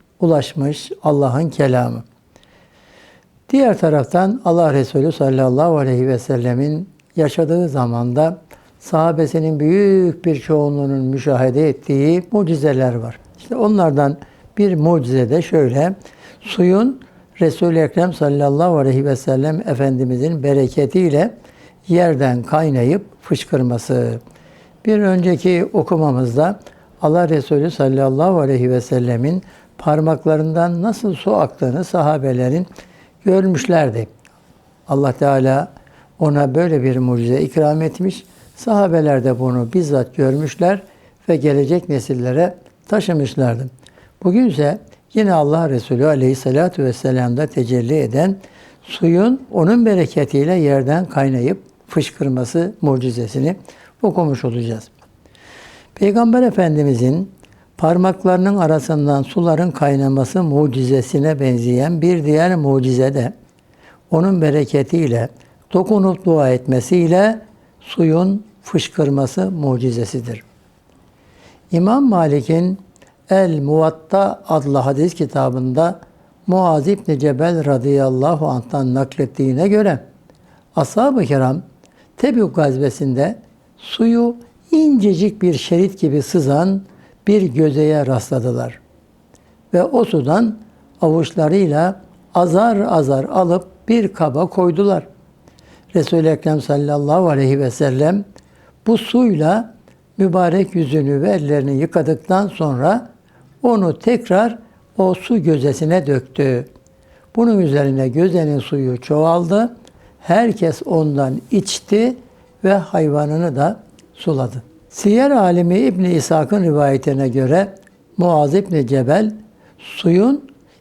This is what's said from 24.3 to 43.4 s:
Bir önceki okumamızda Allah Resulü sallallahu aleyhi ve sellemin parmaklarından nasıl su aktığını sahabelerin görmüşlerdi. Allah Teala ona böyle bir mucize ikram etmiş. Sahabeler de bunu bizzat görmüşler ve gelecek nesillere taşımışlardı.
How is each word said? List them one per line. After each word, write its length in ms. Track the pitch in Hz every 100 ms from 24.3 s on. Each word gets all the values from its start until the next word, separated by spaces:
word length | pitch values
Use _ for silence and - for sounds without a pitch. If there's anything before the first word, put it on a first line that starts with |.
| - - - - _ 220
Bir 140 | 214
önceki 680 | 196 185 180 175 185 175 190
okumamızda 880 | - - 165 151 127 123 123 170 208 - - _ -
Allah 280 | 151 170 170
Resulü 420 | 156 135 147 165
sallallahu 680 | - 135 135 135 131 180 180
aleyhi 300 | 135 131 127
ve 120 | 127
sellemin 640 | 123 127 120 117 139 180 - - _ -
parmaklarından 1040 | - 151 156 156 156 156 156 160 175 170
nasıl 320 | 208 208 208
su 220 | 156 - 214
aktığını 480 | 139 - 131 139
sahabelerin 840 | 175 180 147 151 135 127 127 160 185 - - - _ _ 196
görmüşlerdi. 800 | 190 190 156 - 170 139 110 107 - _ _ _ _ _ _ -
Allah 240 | 139 139
Teala 560 | 127 143 135 131 135 175 - - - _ -
ona 360 | 156 147 139 139
böyle 280 | 175 151
bir 140 | 131 127
mucize 440 | 127 120 117 131
ikram 400 | 156 160 151 156
etmiş. 420 | 160 - 190 - - - - -
Sahabeler 680 | 240 208 196 165 151 135
de 160 | 131 123
bunu 340 | 127 123 117
bizzat 420 | 185 156 139 123 -
görmüşler 640 | 131 143 151 - 175 196 - _ _ _ -
ve 60 | 160
gelecek 540 | 147 139 139 175 170
nesillere 640 | 139 110 127 123 135 175 - - _ -
taşımışlardı. 800 | 214 185 156 139 -